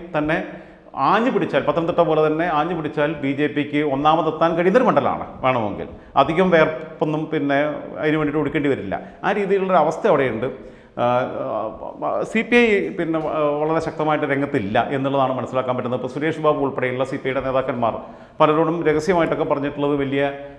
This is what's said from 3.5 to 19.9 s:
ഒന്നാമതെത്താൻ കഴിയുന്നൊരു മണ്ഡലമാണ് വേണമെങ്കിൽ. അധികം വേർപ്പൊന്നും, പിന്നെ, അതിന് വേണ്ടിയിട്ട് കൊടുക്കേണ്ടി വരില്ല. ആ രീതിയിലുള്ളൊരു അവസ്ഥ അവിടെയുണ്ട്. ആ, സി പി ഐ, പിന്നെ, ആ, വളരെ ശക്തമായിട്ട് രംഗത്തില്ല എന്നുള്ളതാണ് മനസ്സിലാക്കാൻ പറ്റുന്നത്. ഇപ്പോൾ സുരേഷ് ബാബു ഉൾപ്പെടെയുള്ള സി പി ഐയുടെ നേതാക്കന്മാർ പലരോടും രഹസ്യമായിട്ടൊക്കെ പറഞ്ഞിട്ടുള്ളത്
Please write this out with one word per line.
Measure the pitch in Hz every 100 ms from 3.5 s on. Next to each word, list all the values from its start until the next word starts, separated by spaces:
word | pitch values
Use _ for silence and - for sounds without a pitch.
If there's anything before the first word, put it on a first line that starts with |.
| 147 135 147 151
ഒന്നാമതെത്താൻ | 135 156 160 160 151 165 165
കഴിയുന്നൊരു | 180 233
മണ്ഡലമാണ് | 233 147 113 80 80 -
വേണമെങ്കിൽ. | 131 127 104 82 82 - - -
അധികം | 139 165 190
വേർപ്പൊന്നും, | 165 156 - - - 151 156 156
പിന്നെ, | 156 143 139 151 147 - -
അതിന് | 156 156
വേണ്ടിയിട്ട് | 147 151
കൊടുക്കേണ്ടി | 147 156 143
വരില്ല. | 117 95 82 - -
ആ | 180
രീതിയിലുള്ളൊരു | 208 196 196 185 180
അവസ്ഥ | 151 - 220
അവിടെയുണ്ട്. | 151 131 113 127 - - - - -
ആ, | 123 123 131 - 131 110 107 - - - 147 - 147
സി | 220
പി | 220 240
ഐ, | 233 196 156
പിന്നെ, | - 165 160
ആ, | 156 156 147 147
വളരെ | 156 160
ശക്തമായിട്ട് | 160 - 151 151 143
രംഗത്തില്ല | 139 139 143 98 120 117
എന്നുള്ളതാണ് | 139 135 139 131 127
മനസ്സിലാക്കാൻ | 113 127 123 123
പറ്റുന്നത്. | 120 120
ഇപ്പോൾ | 123
സുരേഷ് | 139 160 156
ബാബു | 156 143
ഉൾപ്പെടെയുള്ള | 139 131 127 123
സി | 131 143
പി | 131
ഐയുടെ | 131
നേതാക്കന്മാർ | 131 131 131 120 113 101 - - - -
പലരോടും | 156 156 160 170 156
രഹസ്യമായിട്ടൊക്കെ | 151 151 175 156 147
പറഞ്ഞിട്ടുള്ളത് | 139 143 143 139 143